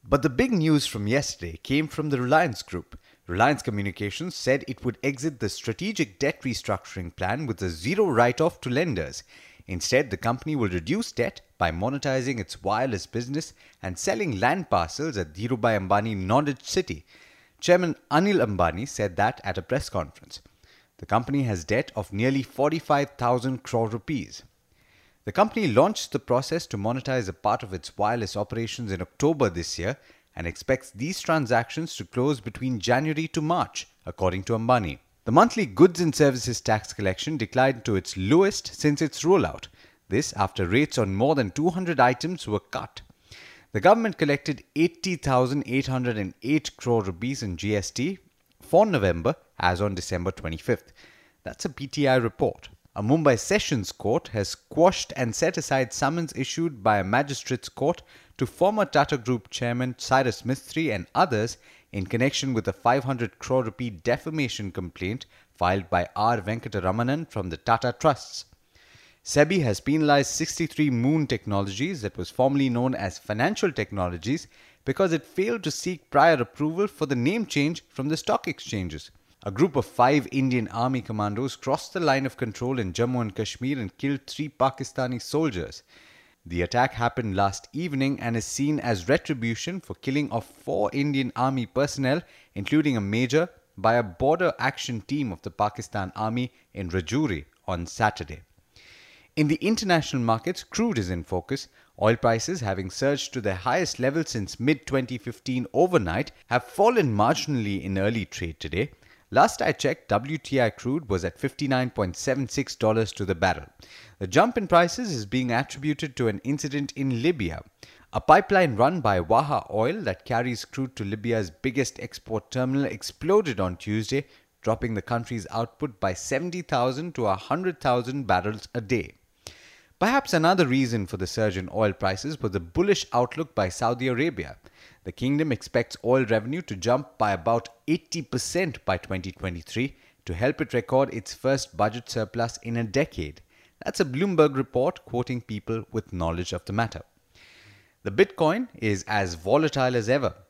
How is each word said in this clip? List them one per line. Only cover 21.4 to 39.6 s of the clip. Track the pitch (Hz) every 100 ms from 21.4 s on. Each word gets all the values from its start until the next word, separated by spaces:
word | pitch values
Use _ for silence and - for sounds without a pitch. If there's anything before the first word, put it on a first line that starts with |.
has | 123 92
debt | 78 110 139 -
of | 95
nearly | 98 127 139
forty-five | 123 - 147 160 - 143 139 -
thousand | 120 123 131 131
crore | - 117 110
rupees. | 110 - 139 58 - - _ _ _ _ _ _ _
The | -
company | 180 214 226 185
launched | 110 180 208 -
the | 135
process | - 123 - 165 -
to | 101
monetize | 104 127 131 131 95
a |
part | - 104 120
of | 101
its | 92 - -
wireless | 104 120 104 101
operations | 104 110 117 - 113
in | 92
October | 90 _ 143 156 113
this | 85 80 -
year | 90 139 _ _ _ -
and | 85
expects | - - 131 -
these | 101 143 190
transactions | - 160 123 117 117 - 165 -
to |
close | 95 123 135 135
between | 117 - 127 120
January | 113 123 156 151 160
to | 165
March, | 151 175 117 - - _
according | - - 92 92
to | 92
Ambani. | 113 117 123 90 65 _ _
The | -
monthly | 135 233 -
goods | 147 92 185 165
and | 170
services | - 143 127 127 117
tax | - 107 -
collection | - 98 92 -
declined | 156 110 127 135 120
to | - 98
its | -
lowest | 95 92 160 196 - -
since | - 151 147
its | 156 -
rollout. | 160 190 87 -